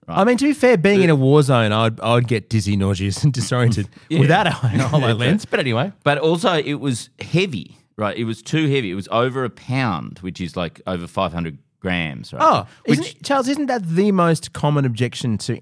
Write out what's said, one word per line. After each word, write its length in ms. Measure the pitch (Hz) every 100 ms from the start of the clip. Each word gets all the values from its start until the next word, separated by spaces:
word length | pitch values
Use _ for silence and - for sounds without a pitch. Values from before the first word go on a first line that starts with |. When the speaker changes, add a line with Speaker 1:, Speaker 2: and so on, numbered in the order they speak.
| -
Speaker 1:
Right? 120 | 82
Speaker 2:
I 60 |
mean, 120 | 208 247
to 60 |
be 80 | 285
fair, 240 | 277 254 226
being 220 | 196 202
Speaker 1:
The 60 |
Speaker 2:
in 60 | 180
a 60 | 147
war 260 | 131 151
zone, 300 | 131 127 110
I'd, 280 | 107 113 113
I'd 280 | 110 120 120
get 200 | 117 -
dizzy, 260 | 113 101 101
nauseous, 460 | 95 92 98 95
and 80 | 151
disoriented 560 | 127 117 127 120 107 98 -
Speaker 1:
<laughs> 100 | -
Yeah. 120 | 151
Speaker 2:
without 260 | 139 180 190
a 40 |
<laughs> 120 | - 123
Speaker 1:
Yeah, 140 | - 123
Speaker 2:
HoloLens, 520 | 156 123 110 123 208
Speaker 1:
but 80 | -
Speaker 2:
but 100 | 226
anyway. 320 | 139 113 165 -
Speaker 1:
But 160 | 147 147
also, 360 | 160 170 190
it 200 | 165 - 143
was 300 | 139 120 - -
heavy, 560 | - 165 196 113 67 - _ -
right? 200 | 107 95
It 80 |
was 180 | 113 113
too 260 | - 156 156
heavy. 220 | 139 104
It 40 |
was 140 | 92 92
over 340 | 110 127 127
a 60 | 123
pound, 680 | - - 127 123 85 57 -
which 200 | 92 82
is, 160 | 87 92
like, 240 | 85 - -
over 200 | 92 85
five 260 | - 92
hundred 260 | 85 85 71 _ _
grams, 520 | 95 90 80 64 -
right? 100 | 69
Speaker 2:
Oh, 240 | 320 240 - - -
Speaker 1:
Which 120 | -
Speaker 2:
isn't, 240 | - -
Charles, 220 | - 277 254
isn't 180 | 285 277
that 200 | 247 175
the 240 | 165 208
most 420 | 190 170 165 -
common 300 | - 151 147 135
objection 500 | 113 120 - 127 107
to 180 | - 117